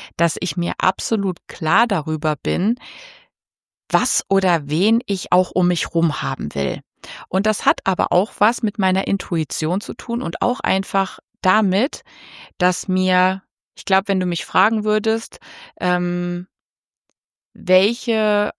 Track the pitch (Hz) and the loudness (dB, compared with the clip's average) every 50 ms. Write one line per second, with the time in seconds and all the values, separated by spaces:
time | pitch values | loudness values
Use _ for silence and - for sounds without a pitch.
0 | - - _ - 170 165 - - - - - 180 170 170 175 - - 175 - - | -16 -10 _ 0 0 0 0 -2 -6 -4 -2 -2 -2 -4 -2 0 0 0 0 0
1 | - - 226 208 196 190 175 - _ - - - 160 156 165 196 240 233 208 165 | -2 -2 -2 0 0 -2 -4 -6 _ -16 -10 -4 -2 0 2 2 2 2 0 -2
2 | 143 156 160 156 151 156 151 - - 151 151 160 180 214 240 - - - - - | 0 -2 -4 -2 0 -2 -2 -2 -2 -2 0 2 2 0 0 -2 -4 -18 -20 -20
3 | - - - - _ _ _ _ _ _ _ _ _ _ _ _ _ - - 170 | -20 -20 -20 -20 _ _ _ _ _ _ _ _ _ _ _ _ _ -2 0 0
4 | 226 - - - - - 196 190 185 185 175 160 143 139 147 160 190 214 226 233 | 0 0 -2 -4 -2 0 0 2 2 2 0 0 0 -2 0 0 2 2 2 2
5 | - - 202 185 - - - 185 185 - - 190 175 180 180 - - - - 165 | 0 -2 -6 -6 -2 0 2 2 2 2 0 2 2 2 2 0 -2 -2 0 0
6 | 165 160 143 - - 139 131 - - 147 - 143 139 131 110 143 - _ _ _ | 2 2 0 -2 -4 -4 -4 -4 -6 -6 -4 -4 -4 -2 -4 -6 -10 _ _ _
7 | - - - - - - - 190 196 214 214 - - 262 330 - - 208 185 - | -20 -18 -16 -18 -12 -4 -2 0 0 0 0 0 2 0 0 0 0 -2 0 0
8 | - - - 175 202 - - - 196 220 247 - - 208 - - 190 185 185 185 | 0 2 2 2 2 0 0 2 2 2 2 0 -2 -4 -2 0 0 2 2 2
9 | 196 - 190 196 - - 175 165 156 - - - 156 156 175 196 - - - - | 0 0 -2 -2 -2 -2 -2 -2 -2 -2 -4 -4 -2 -2 -2 -2 -4 -6 -10 -10
10 | - - 233 240 - - - - - 214 247 - - - 185 196 196 - - 196 | -6 -6 -4 -4 -4 -4 -4 -2 0 0 0 0 -2 0 0 0 -2 -2 0 -2
11 | 190 - - - _ _ _ - - 185 190 220 220 190 185 196 233 - - - | -2 -2 -6 -16 _ _ _ -2 0 2 2 4 4 2 2 2 0 0 -2 -8
12 | - - - - - - - - - - _ - 180 180 180 - - - 185 185 | -18 -20 -20 -20 -20 -20 -20 -20 -20 -12 _ 0 0 2 0 0 -2 -2 0 0
13 | 185 185 185 185 185 185 190 190 _ _ _ _ _ _ - - - - 190 190 | 2 2 4 4 4 2 2 -2 _ _ _ _ _ _ -20 -12 -2 0 0 0
14 | 196 - 196 185 185 180 170 - - - - 180 190 220 226 214 208 214 214 214 | 2 2 0 0 0 0 -2 -4 -6 -2 0 2 2 2 2 0 0 2 0 2
15 | 208 220 220 226 226 - - - - - - - - - - - - 180 180 180 | 2 0 0 -2 -2 -8 -18 -20 -20 -20 -20 -20 -20 -20 -10 -4 0 0 2 2
16 | 180 175 175 175 175 175 175 175 180 _ _ _ _ _ _ _ _ _ _ _ | 2 0 0 -2 -2 -2 -4 -6 -8 _ _ _ _ _ _ _ _ _ _ _
17 | _ _ _ _ _ _ _ _ _ _ - - - 175 185 185 190 214 240 - | _ _ _ _ _ _ _ _ _ _ -20 -10 0 4 4 4 4 4 0 -2
18 | - 240 226 220 214 214 208 202 208 214 - | -2 -2 0 2 2 2 2 2 0 -2 -2